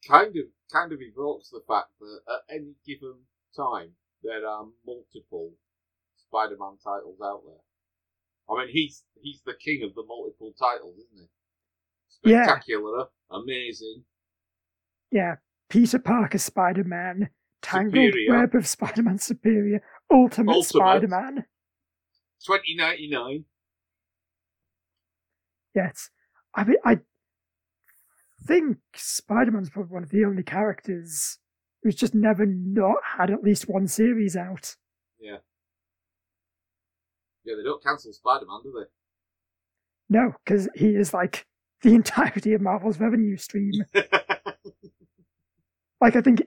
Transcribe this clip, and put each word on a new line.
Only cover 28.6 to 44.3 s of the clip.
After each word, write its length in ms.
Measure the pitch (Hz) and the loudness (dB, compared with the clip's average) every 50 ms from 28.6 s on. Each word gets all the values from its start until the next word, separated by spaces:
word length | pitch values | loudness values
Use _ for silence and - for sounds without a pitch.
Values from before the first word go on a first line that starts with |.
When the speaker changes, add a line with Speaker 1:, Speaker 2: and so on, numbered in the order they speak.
| 311 277 208 - _ _ - | 4 2 -2 -4 _ _ -18
Speaker 2:
Spider-Man's 760 | - - - - - - - 208 233 254 233 220 202 190 143 | -12 -10 -8 -8 -8 -4 0 2 2 2 2 0 -2 -4 -6
probably 240 | - 202 190 170 185 | -8 -10 -10 -10 -10
one 100 | 175 175 | -12 -8
of 60 | 143 | -2
the 160 | - 208 214 | 2 2 2
only 180 | 202 196 185 175 | 2 0 -4 -6
characters 960 | - 156 190 214 214 - - _ 208 185 170 170 170 156 147 - - - - _ _ _ _ _ _ _ _ - | -4 -4 -2 -2 -2 -4 -6 _ -10 -10 -10 -10 -10 -8 -8 -8 -8 -10 -14 _ _ _ _ _ _ _ _ -2
who's 120 | 220 - | -2 0
just 200 | - 247 - - | 0 -2 0 2
never 300 | 214 208 220 214 180 214 | 2 2 2 2 2 0
not 520 | 196 190 180 180 190 196 220 190 190 254 571 - - - | 0 0 -2 -4 -2 0 0 2 2 0 0 -2 -6 -4
had 120 | - 180 185 | -2 -2 0
at 140 | 202 - - | -2 0 2
least 260 | 208 202 - - - | 2 2 2 0 -4
one 180 | 185 196 196 | -2 -2 -2
series 480 | 180 - - 220 240 240 226 208 196 165 | -2 2 2 2 2 2 0 -2 -2 -2
out. 400 | 180 175 185 190 - - - - _ _ _ _ _ _ _ _ _ | -6 -8 -8 -12 -12 -14 -16 -18 _ _ _ _ _ _ _ _ _
Speaker 1:
Yeah. 180 | 110 104 101 95 _ _ _ _ _ _ _ _ _ _ _ _ _ _ _ _ _ _ _ _ _ _ _ _ _ _ _ _ _ _ _ _ _ _ _ _ _ _ _ _ _ | -18 -18 -18 -18 _ _ _ _ _ _ _ _ _ _ _ _ _ _ _ _ _ _ _ _ _ _ _ _ _ _ _ _ _ _ _ _ _ _ _ _ _ _ _ _ _
Yeah, 120 | 113 110 | -12 -10
they 60 | 107 107 | -8 -6
don't 200 | 139 147 147 - | -8 -8 -6 -6
cancel 300 | 143 147 143 - 113 101 | -6 -6 -6 -10 -20 -20
Spider-Man, 480 | - _ 123 135 131 131 - 101 107 123 | -6 _ -2 -2 -2 -2 -10 -16 -16 -16
do 100 | 139 127 113 | -14 -14 -14
they? 1400 | 101 - _ _ _ _ _ _ _ _ _ _ _ _ _ _ _ _ _ _ _ _ _ _ _ - 208 | -16 -16 _ _ _ _ _ _ _ _ _ _ _ _ _ _ _ _ _ _ _ _ _ _ _ 0 2
Speaker 2:
No, 160 | 226 254 220 - - _ | 2 2 0 -2 -8 _
'cause 240 | - 202 202 190 - - | 0 0 0 0 -4 -2
he 220 | - - 214 208 | 2 2 4 4
is, 180 | 202 202 - - | 2 0 0 -2
like, 320 | 180 180 185 - - - _ _ _ _ _ _ _ | -2 -2 -4 -4 -10 -14 _ _ _ _ _ _ _
the 120 | - 226 226 | 6 8 8
entirety 600 | 233 - - - - 170 139 - 196 - 214 214 | 8 6 4 0 0 0 0 0 -2 0 0 0
of 80 | 202 | 2
Marvel's 380 | 196 185 196 202 175 220 190 156 | 2 0 -2 0 -2 -2 -2 0
revenue 380 | 214 226 240 240 220 208 190 | 0 2 2 2 2 0 -2
stream. 480 | - - - - 202 202 202 202 208 - - - | -6 -10 -8 -4 -4 -2 -2 -2 -4 -4 0 0
Speaker 1:
<laughs> 0 | 202 - - 196 190 - - | 0 0 2 -2 -4 -2 -4